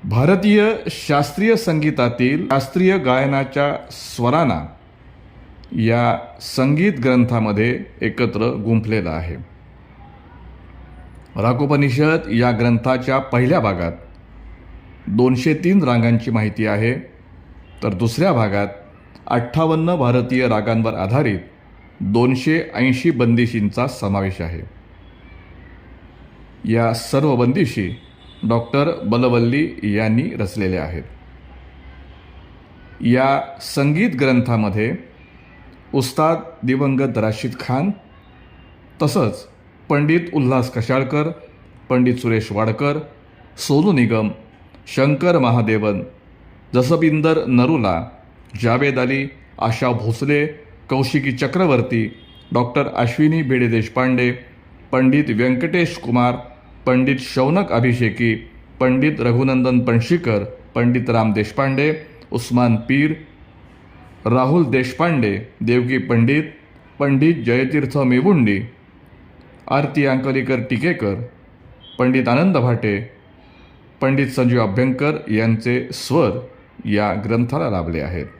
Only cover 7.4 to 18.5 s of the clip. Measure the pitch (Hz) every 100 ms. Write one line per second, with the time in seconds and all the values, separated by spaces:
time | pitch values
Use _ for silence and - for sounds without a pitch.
7.4 | 107 104 117 123 - - 110 104 123 127
8.4 | 117 131 107 113 110 110 85 80 82 71
9.4 | - - - - - - - - - -
10.4 | - - - - - - - - - -
11.4 | 113 127 143 147 143 123 151 160 101 113
12.4 | 123 113 120 117 131 131 127 135 135 120
13.4 | 127 170 113 87 85 - - - - -
14.4 | - - - - - - - 104 127 127
15.4 | 160 151 170 196 139 120 117 113 120 110
16.4 | 107 101 107 104 113 135 - - - -
17.4 | - - - - 113 95 113 117 185 131
18.4 | 107